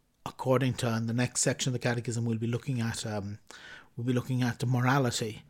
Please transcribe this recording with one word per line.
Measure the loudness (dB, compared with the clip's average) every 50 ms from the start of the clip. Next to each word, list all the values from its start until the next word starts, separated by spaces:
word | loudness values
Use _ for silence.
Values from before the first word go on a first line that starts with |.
| _ _ _ _ -14
according | -12 -10 -4 0 2 4 4 4 2 0
to, | 0 0 0
in | 0 0 0
the | 0 0
next | 0 0 0 0 0
section | 0 0 0 0 -2 -2
of | -2
the | 0 0 0
Catechism, | 0 0 -2 -4 -2 -2 0
we'll | 0 0 0
be | 0 -2
looking | -2 -2 -2 -4 -2 -2
at, | -2 -2 -2 -4 -6
um, | -4 -4 -4 -6 -6 -8 -12 -14 -20 -20 -20 -18 -18 -18 -20 -20 -16 _
we'll | -6 -2
be | 0 0
looking | 0 0 0 0 0
at | 2 0 0 0
the | 0
morality | 2 2 4 4 4 4 4 4 2 2 0 -2 -4 -6 -10 -14 -20